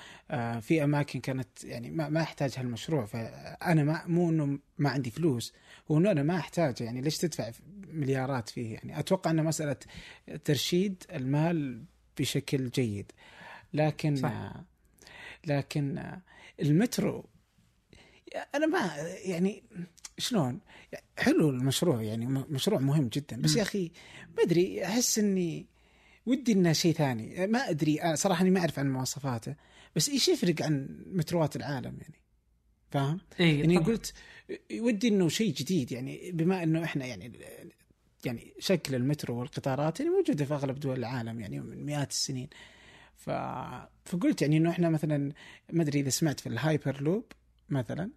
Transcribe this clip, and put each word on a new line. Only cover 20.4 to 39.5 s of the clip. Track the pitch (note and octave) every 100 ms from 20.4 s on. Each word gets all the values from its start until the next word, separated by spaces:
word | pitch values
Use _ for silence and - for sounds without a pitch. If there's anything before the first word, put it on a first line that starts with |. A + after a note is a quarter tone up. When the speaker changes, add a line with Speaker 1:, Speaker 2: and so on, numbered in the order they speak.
| B2+ B2+ - - - - _ -
Speaker 1:
حلو | - E4 D#3
المشروع، | B2+ C3+ - F3 A#2+
يعني، | A2 A2+ A#2+
م-، | C3+ C3
مشروع | C#3 G3 G3+
مهم | C3+ D3+ B2
جدا، | C#3 - A2+
بس | D3+
Speaker 2:
مم. | G#3
Speaker 1:
يا |
أخي، | G3 G3+ E3 - - - - -
ما |
أدري، | G#4 E3+ F#3+ G#3
أحس | F3+ A#3 A#3+ A3+
إني | G#3 F#3+ F3 D3+ - _ _ _ _ _ -
ودي | C4 A#3+
إنه | G3 E3+
شيء | D3+ F3
ثاني. | D#3 C#3+ A#2 B2 - F#3+
ما | A3+
أدري، | A#3+ D#3 D#3 D3+
آه، | E3+
صراحة | D3 G3 F3
أنا | F#3
ما | F#3
أعرف | E3+ C#3+
عن | C#3
مواصفاته، | C3 C3 C3+ C#3 A#2+ - C#3+ _ - - -
بس | C#4+
إيش | C#4 F#4
يفرق | E4+ F3+ D#3
عن | C#3+ C#3+ C#3+ D3 -
متروات | F#3 D3+ E3+ D3+ -
العالم، | A#2 C3+ - -
يعني؟ | - - _ _ _ _ _ _ _
فاهم؟ | C#3+ C#3 E3+ - -
Speaker 2:
إيه، | E3+ D3
Speaker 1:
يعني | D#3
Speaker 2:
طبعا. | F3 E3+
Speaker 1:
قلت | A#3 - - - - - - _ G#3+
ودي | A#3 G3+ A#3+
إنه | G3+ E3+
شيء | - A3
جديد، | C#3 C#3 F#3 A#2+
يعني، | B2 C3+ D3+ F#3
بما | E3+ E3 F#3+
إنه | D#3+ D#3+
إحنا، | E3 D3 B2+
يعني، | G2+ A#2 - - - - _ _ _ _ _
يعني | C3+ A#2 - -
شكل | - F3+ -
المترو | C3 B2+ D3 - A#2+
والقطارات، | B2